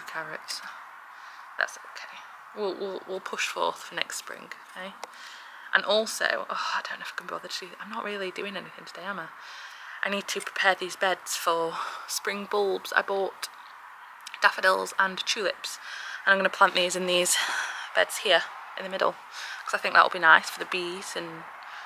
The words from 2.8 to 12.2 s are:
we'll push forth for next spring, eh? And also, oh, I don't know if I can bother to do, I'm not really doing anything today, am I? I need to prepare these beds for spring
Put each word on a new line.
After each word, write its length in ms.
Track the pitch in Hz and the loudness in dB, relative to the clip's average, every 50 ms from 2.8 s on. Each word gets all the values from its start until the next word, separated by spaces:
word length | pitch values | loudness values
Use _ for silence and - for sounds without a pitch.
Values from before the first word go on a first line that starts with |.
| 196 196 185 - - - | -4 -4 -6 -6 -6 -6
we'll 120 | 190 190 | -6 -6
push 260 | - - - 190 - - | -6 -6 -4 -2 -2 -2
forth 300 | - 180 170 170 170 - | 0 0 0 0 0 -4
for 180 | - - - | -8 -8 -4
next 220 | 170 - - - - | -4 -4 -2 -4 -8
spring, 320 | - - - - - - - - - - - | -8 -8 -12 -12 -12 -14 -14 -14 -14 -16 -12
eh? 160 | 190 185 196 - - - - - - - - - - - - - - - - - | -10 -10 -10 -10 -12 -14 -14 -14 -16 -14 -14 -14 -14 -16 -16 -16 -16 -10 2 2
And 120 | - - | 2 4
also, 600 | - 208 220 226 214 - - - - - 107 - - | 4 2 2 2 0 -2 0 2 2 2 0 0 -4
oh, 220 | - - - - - | -4 -2 -2 0 -2
I 60 | - - - | -2 -2 -4
don't 120 | - - | -8 -8
know 40 | - | -8
if 100 | - - | -8 -8
I 40 | - | -8
can 80 | 180 175 | -8 -6
bother 200 | 170 170 - 180 | -8 -8 -8 -6
to 120 | - - | -8 -8
do, 80 | 185 175 - - | -8 -10 -12 -12
I'm 100 | 180 202 | -12 -8
not 120 | 220 226 - | -6 -6 -4
really 280 | 208 208 202 190 185 | -4 -4 -4 -4 -4
doing 260 | 180 180 190 202 196 180 | -4 -6 -6 -6 -6 -8
anything 280 | 170 160 - - 170 | -10 -10 -14 -14 -16
today, 180 | - - 170 175 | -14 -14 -10 -8
am 160 | 196 202 175 | -6 -6 -6
I? 80 | 160 156 - - - - - - - - - - - - - - - | -6 -10 -12 -14 -14 -14 -12 -12 -12 -14 -14 -14 -14 -12 -4 -2 0
I 60 | 196 | 2
need 180 | 202 202 196 - | 2 0 0 -2
to 100 | - 196 | -4 -4
prepare 360 | - - - - - 196 180 | -4 -4 0 6 6 6 6
these 200 | - 185 175 - | 6 2 -6 -2
beds 400 | - 196 190 180 - - - - | 2 2 2 2 2 0 -4 -4
for 380 | - - 175 165 165 165 165 165 - - - - - - - | 0 2 4 4 4 2 0 0 -2 -4 -6 -6 -8 -8 -4
spring 400 | - - | -6 -2